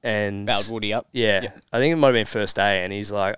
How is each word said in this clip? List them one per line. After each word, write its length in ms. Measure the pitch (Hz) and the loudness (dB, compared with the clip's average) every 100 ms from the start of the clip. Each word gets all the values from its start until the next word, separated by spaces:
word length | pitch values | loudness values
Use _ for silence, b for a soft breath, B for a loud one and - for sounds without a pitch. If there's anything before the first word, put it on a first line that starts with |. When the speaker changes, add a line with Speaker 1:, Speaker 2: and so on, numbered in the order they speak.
Speaker 1:
And 400 | 120 107 104 101 104 | -2 -2 -2 -4 0
Speaker 2:
Bailed 240 | 104 110 | 0 0
Woody 220 | 113 104 | -4 -4
up? 160 | 107 - | -4 -4
Speaker 1:
Yeah. 280 | 127 110 98 | -2 0 0
Speaker 2:
Yeah. 60 | 113 - _ | -2 -12 _
Speaker 1:
I 60 | 120 | 0
think 160 | 139 | 0
it 20 | 165 | 4
might 120 | 139 | 4
have 60 | |
been 120 | 123 107 | 4 0
first 280 | 110 101 - | -2 -2 0
day, 280 | 101 95 | 2 2
and 80 | 90 | -2
he's 180 | 101 104 | -6 -6
like 260 | 104 98 | -2 -2